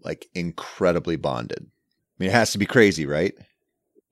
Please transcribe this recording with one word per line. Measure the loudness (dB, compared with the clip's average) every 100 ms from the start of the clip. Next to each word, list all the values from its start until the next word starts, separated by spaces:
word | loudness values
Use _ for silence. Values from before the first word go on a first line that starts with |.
like, | -12 -12 -10
incredibly | -8 -8 -8 -14 -2 0 0 -2 -4
bonded. | -4 -6 -8 -10
I | -14 _ _ _ _ -6
mean, | 0
it |
has | 2 2
to | 0
be | 2
crazy, | 6 6 4
right? | -2 0 -2 -4 -20 _ _ _ _ _ 2